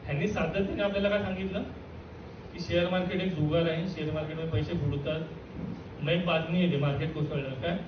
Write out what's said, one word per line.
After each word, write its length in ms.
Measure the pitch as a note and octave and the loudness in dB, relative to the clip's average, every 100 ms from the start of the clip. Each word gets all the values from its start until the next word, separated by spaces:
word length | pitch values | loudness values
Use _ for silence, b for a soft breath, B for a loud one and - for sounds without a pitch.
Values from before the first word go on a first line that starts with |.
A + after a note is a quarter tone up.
ह्यांनी 240 | - D3 G3 | -2 0 2
सातत्याने 540 | B3 F3 G3 G3 - | 2 0 2 0 2
आपल्याला 260 | G3+ G3 G3+ | 2 2 2
काय 140 | G#3 | 2
सांगितलं 400 | F#3 F#3 F#3+ E3+ C4 - - - - - - - - | 0 -2 -2 -2 -4 -8 -12 -14 -12 -14 -14 -14 -12
की 80 | F3 | -8
शेअर 280 | E3 F3 F3 | 2 2 4
मार्केट 320 | F#3 F3+ F#3+ | 2 2 0
एक 100 | F#3 | 0
जुगार 380 | D#3 D3+ E3+ E3+ | 2 4 4 4
आहे, 180 | D#3+ F3 | 2 -2
शेअर 240 | D#3+ D3+ | -2 -2
मार्केटमध्ये 360 | D#3 D3+ D#3+ E3 | -2 -4 -4 0
पैसे 220 | D3+ D3+ | 0 0
बुडतात. 480 | E3+ D3 C#3 - D#3+ E3 - - - - - - - | 0 0 0 -2 -2 -4 -10 -12 -8 -6 -8 -10 -4
मग 80 | C#3+ | 2
एक 160 | F3 F3 | 2 4
बातमी 340 | D#3+ D#3+ F3+ | 2 2 4
येते 160 | E3+ C#3 | 4 4
मार्केट 380 | C#3+ - D#3 | 2 2 0
कोसळलं, 340 | D3+ C#3+ C#3+ C3 | 0 0 0 -4
काय 300 | C3 E3+ F#3+ | -4 -2 -2